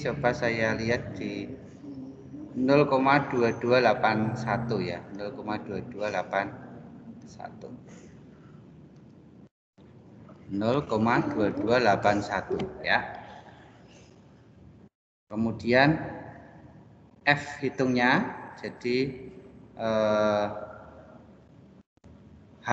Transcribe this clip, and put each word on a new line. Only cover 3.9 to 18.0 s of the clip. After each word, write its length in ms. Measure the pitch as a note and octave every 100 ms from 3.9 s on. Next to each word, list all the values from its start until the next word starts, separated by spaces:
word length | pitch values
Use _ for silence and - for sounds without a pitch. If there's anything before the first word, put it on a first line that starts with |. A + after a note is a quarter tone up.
| G#2 A2 G#2+ G#2+
satu, 480 | - A2+ G2+ A2 G#2
ya. 240 | F2 F2 - G2
Nol 160 | G2+ G2+
koma 240 | G#2 G#2+
dua 240 | - F#2+
dua 240 | - G2 G#2
delapan 400 | F#2+ F2+ G2 G2 - - - - - - - -
satu. 400 | - - - - B2 - - - - - - - - - - - - - - - - - _ _ _ - - - - - - -
Nol 320 | G2 A2 C#3 C#3+
koma 320 | G#2+ A2+ C#3 D3
dua 240 | G2 G2+
dua 280 | F#2+ G#2+ B2
delapan 440 | A2+ F#2+ G#2 G2+
satu 320 | G#2 G2 - - - -
ya. 360 | E2+ F2 - - - - - - - - - - - - - - - - - - - _ _ _
Kemudian 720 | - G#2+ A2+ G2+ A2+ B2 C#4+ D#3 - - - - - - - - - - - - -
F 320 | D3 - -
hitungnya, 640 | C3 - B2+ B2